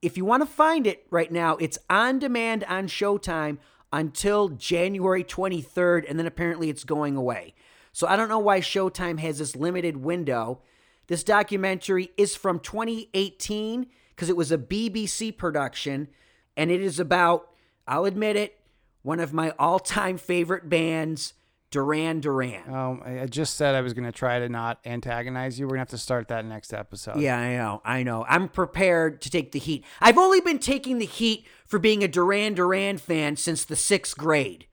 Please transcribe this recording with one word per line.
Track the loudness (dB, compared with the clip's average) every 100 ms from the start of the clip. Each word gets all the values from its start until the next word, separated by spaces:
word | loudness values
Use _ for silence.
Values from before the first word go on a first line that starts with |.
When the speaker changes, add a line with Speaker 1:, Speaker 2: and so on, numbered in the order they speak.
Speaker 1:
If | -2 -2
you | 2
wanna | 2 2
find | 2 4 4 0
it | -2 _
right | 0 0
now, | 0 0 0
it's | -2 -6 _
on | 2 4 2
demand | 0 -2 0 -2
on | -2 -4 -4
Showtime | -2 0 0 -2 -4 -2 -4 _ _ _
until | -2 -2 0 2 2 2
January | -2 -2 0 0 0 0 0
twenty-third, | -2 -4 -2 -2 -4 0 4 4
and | 2 -4
then | -4
apparently | -2 -2 -2 -4
it's | -4
going | -4 -2 0 0
away. | -2 -4 -8 _ _ -20 _
So | -4 2
I | 2
don't | 2
know | 2
why | 4 4
Showtime | 2 0 0 -2 -4 -4
has | -4 -4
this | -6 -4
limited | -2 0 -2 -4
window. | -4 -2 0 0 -2 -6 _ _ _ _ _
This | -4
documentary | 4 4 4 0 -2 -2 0 0 0 0
is | 0 0
from | -2 -2
twenty | -4 -6 -4 -4 -4
eighteen | -2 -2 -4 -6 -4 -4 -4 -6 _ _ -8
'cause | -2
it | 0
was | 2
a | 0
B | -2 -2 -2
B | -2 -4
C | -4 -6
production, | -4 -4 -2 -4 -4 -6 -4 -6 _ _ _ _ -4
and | 0
it | 2
is | 0 -2
about, | 0 4 4 4 0 _ _ _ -4
I'll | 0 0
admit | 0 0 0
it, | -2 _ _ _ _ _
one | -6 -4
of | -2
my | 0 -2 2
all-time | 2 2 0 -2 -2 -4
favorite | -2 0 0 -2 0
bands, | 0 2 0 -2 -4 -8 -12 _ _ _
Duran | -2 0 0 0 -2
Duran. | 0 0 -2 -6 -10
Speaker 2:
Um, | -6 -4 -6
I, | -8 -8
I | -6
just | -4 -4 0
said | 2
I | 2
was | 0
gonna | -4 -6
try | -4 -2 0
to | -2
not | -4 -4 -6 -6
antagonize | -8 -4 -6 -4 -6 -6 -6
you. | -4
We're |
gonna | -4
have | -4
to | -8
start | -2 -2 -2
that | -6 -6
next | -12 -10
episode. | -12 -10 -14 -8 -2
Speaker 1:
Yeah, | 0 0
I | -2 -2
know. | -2 -4
I | -4 -2
know. | -2 -4 2
I'm | 2 2
prepared | -2 -4 2 4 4 2 -2
to | -4
take | -4 -4
the | -6
heat. | -6 -6 -8 6
I've | 8 8
only | 8 6
been | 4 -2
taking | 0 -2 -2 -4
the | -4
heat | 0 0 0 -6 -20 _
for | 2
being | 4 4
a | 2
Duran | 2 4 4 0
Duran | 2 2 2 0 -4
fan | -2 0 0 -2
since | -2 -2
the | -4 -2
sixth | 2 0 0 -6
grade | 2 2 2 -6 -20